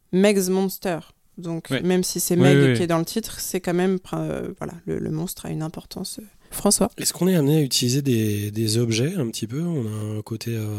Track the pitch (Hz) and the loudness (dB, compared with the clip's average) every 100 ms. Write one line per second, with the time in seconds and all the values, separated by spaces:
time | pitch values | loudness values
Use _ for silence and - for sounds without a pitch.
0 | _ 180 208 196 180 190 196 - 196 160 | _ 4 4 4 2 0 0 -2 -6 -6
1 | - _ _ - 165 165 - 131 175 185 | -8 _ _ -14 -10 -8 -4 -2 2 2
2 | 180 180 - 175 143 143 135 117 170 165 | 0 -2 0 6 6 8 6 4 2 0
3 | 170 226 - - - 185 185 175 190 185 | -2 -4 -6 -8 -6 -4 -2 0 2 0
4 | - 165 156 147 - - 147 170 - 165 | -4 -6 -4 -6 -8 -10 -12 -10 -8 -6
5 | - 156 180 - - 156 156 - - 190 | -4 -4 -6 -8 -8 -8 -8 -10 -14 -12
6 | 185 - 214 _ - - 202 - 202 - | -12 -14 -18 _ -16 -2 2 2 0 -2
7 | - - 180 180 139 156 135 - 123 135 | -6 0 2 4 4 4 2 0 2 2
8 | 139 113 110 104 104 107 110 113 117 110 | 2 2 2 0 -4 -2 0 2 2 2
9 | 143 196 117 - 107 135 175 156 107 107 | 0 -2 -4 -4 -6 -4 -4 -2 -4 -6
10 | 107 107 - 113 120 113 107 | -6 -6 -6 -8 -6 -6 -4